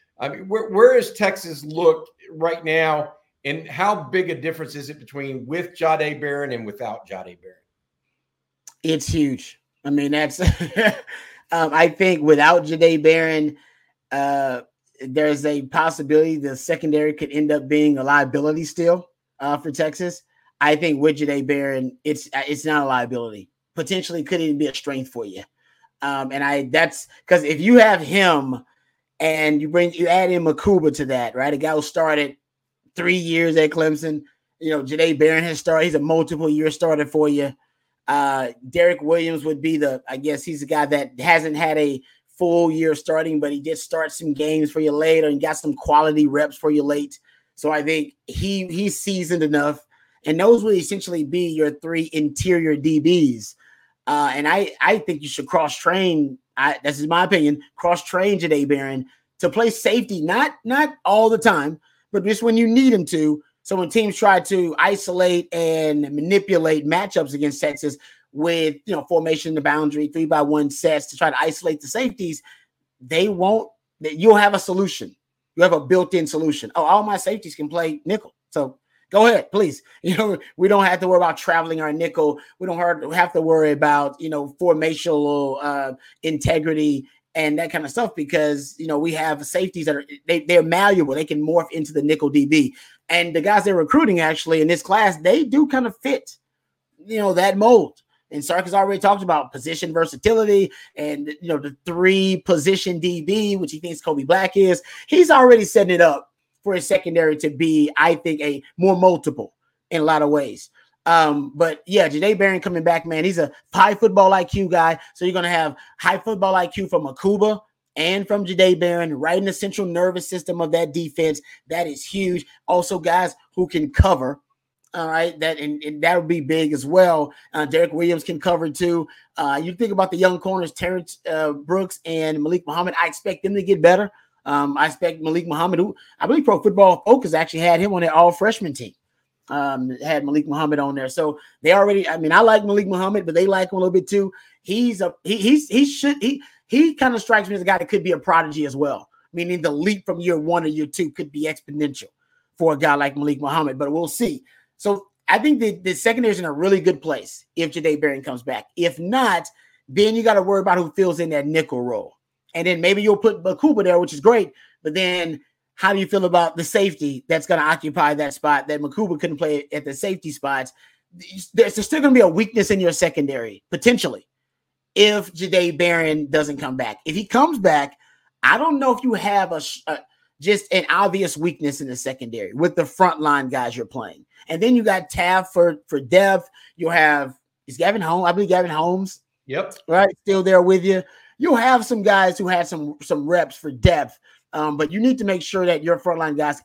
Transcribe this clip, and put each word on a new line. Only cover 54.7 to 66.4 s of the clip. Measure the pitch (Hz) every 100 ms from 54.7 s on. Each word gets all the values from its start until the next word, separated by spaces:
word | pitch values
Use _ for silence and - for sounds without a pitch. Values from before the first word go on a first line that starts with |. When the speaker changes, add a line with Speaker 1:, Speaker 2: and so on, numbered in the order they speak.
| -
Speaker 2:
I | 151 214
think | - 156
you | 143
should | - 135
cross-train, | 175 151 - 165 185 190 156 139 131 _ -
I, | 143 139
this | 143 143
is | 151
my | 170
opinion, | 180 185 147 147 -
cross-train | - 175 175 - 180 196 190
Jahdae | 165 151 139
Barron | 143 135 131 127 _ _ -
to | 175
play | 202 233
safety, | 220 - 233 - 185
not, | 156 208 294 -
not | 226 262 294 -
all | 175 208 226
the | 220
time, | 226 165 143 160 _ _ _
but | 202
just | 190 208
when | 233 226
you | 233
need | 233 262
him | 214 151
to. | 160 151 151 - _
So | -
when | 190 175
teams | 226 214 -
try | 208 185
to | - 190 175 151
isolate | 180 196 190 180 180 175 175
and | 170 165 160 156 147
manipulate | 143 147 165 196